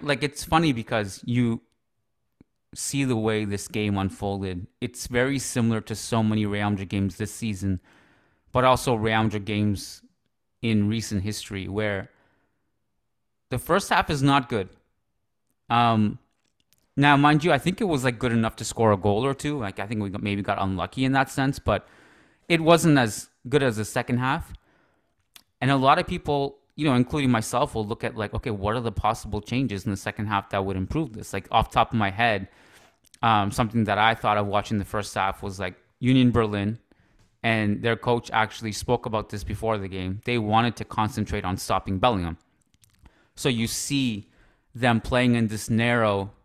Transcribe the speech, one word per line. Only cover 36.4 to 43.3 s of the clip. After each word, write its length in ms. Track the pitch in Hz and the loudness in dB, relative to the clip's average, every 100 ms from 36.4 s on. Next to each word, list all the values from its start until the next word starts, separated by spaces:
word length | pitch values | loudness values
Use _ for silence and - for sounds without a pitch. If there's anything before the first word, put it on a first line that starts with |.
| 110 104 101 117 _ _ _ _ _ _ | 2 0 -2 -4 _ _ _ _ _ _
and 400 | 117 110 104 98 | -2 0 0 0
their 140 | 117 113 | -2 -2
coach 340 | 123 120 - | 0 -2 0
actually 400 | 110 110 - 110 | -2 -2 -4 -8
spoke 320 | 104 - 120 | -6 -2 -2
about 240 | 120 110 - | -2 -6 -6
this 160 | 104 | -10
before 320 | - 104 113 107 | -8 -4 -2 -2
the 120 | 95 | -4
game. 320 | 95 92 101 | -6 -6 -6
They 140 | - 120 | -2 -2
wanted 380 | 104 110 120 - | 2 2 2 -2
to 80 | |
concentrate 600 | - - 107 - 98 104 | -6 -2 -2 -2 -4 -4
on 120 | 90 95 | -4 -4
stopping 420 | - 95 - 95 | -2 -4 -2 0
Bellingham. 400 | 123 98 85 82 _ _ _ _ _ _ - _ _ | 2 2 -2 -8 _ _ _ _ _ _ -20 _ _